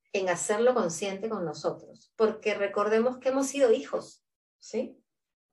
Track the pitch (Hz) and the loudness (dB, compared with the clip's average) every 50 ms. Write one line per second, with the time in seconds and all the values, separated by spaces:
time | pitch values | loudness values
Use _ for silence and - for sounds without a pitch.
0 | _ _ - 202 190 180 175 170 - - 208 208 233 254 254 233 185 170 170 - | _ _ -4 -2 0 0 0 0 0 0 0 2 4 4 4 2 0 -2 -2 -4
1 | 202 196 190 190 208 226 220 196 175 156 151 - - 170 - - - - - - | -6 -6 -6 -6 -6 -6 -6 -4 -6 -6 -6 -4 -4 -6 -6 -6 -10 -20 -20 -20
2 | _ _ _ - 226 214 220 - - 214 202 196 202 196 - 208 202 214 220 226 | _ _ _ 0 2 2 2 0 -2 -4 -2 -2 -2 -2 0 0 0 2 2 2
3 | 233 254 254 - - 262 262 277 269 - - 285 269 233 233 269 - - - - | 2 2 0 -2 -2 0 0 0 0 0 0 2 4 4 4 4 0 -4 -6 -8
4 | - - - _ _ _ _ _ _ _ _ _ - - - 226 - - - _ | -8 -8 -16 _ _ _ _ _ _ _ _ _ -14 -8 -6 -6 -6 -6 -10 _
5 | _ _ _ _ _ _ _ _ _ _ | _ _ _ _ _ _ _ _ _ _